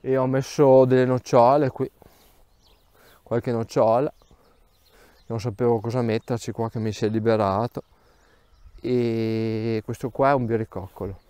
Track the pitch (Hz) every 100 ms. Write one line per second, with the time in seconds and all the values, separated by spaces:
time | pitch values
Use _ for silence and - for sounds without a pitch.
0 | 131 131 127 135 131 - 143 131 131 127
1 | 127 127 - 131 120 143 135 - 131 _
2 | - _ _ _ _ _ _ _ _ _
3 | _ _ _ 113 127 117 113 143 113 117
4 | 151 _ _ - _ _ _ _ _ _
5 | _ _ _ 117 120 101 120 117 113 123
6 | 117 110 - 117 - - 113 117 110 104
7 | 110 110 110 110 101 98 120 - _ _
8 | _ _ _ _ _ _ - - 113 123
9 | 120 113 113 110 113 110 113 110 - 117
10 | 127 - 135 139 117 113 113 95 95 -
11 | 98 98